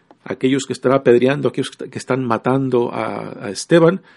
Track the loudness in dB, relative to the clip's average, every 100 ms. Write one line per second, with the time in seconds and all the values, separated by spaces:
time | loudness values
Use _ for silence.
0 | _ _ -12 -4 0 0 -2 -4 0 2
1 | 4 4 4 0 -2 -4 -6 -10 -12 -8
2 | -4 -4 -2 -2 0 0 2 0 0 -4
3 | -6 -8 -10 -12 -10 -10 2 4 4 2
4 | -6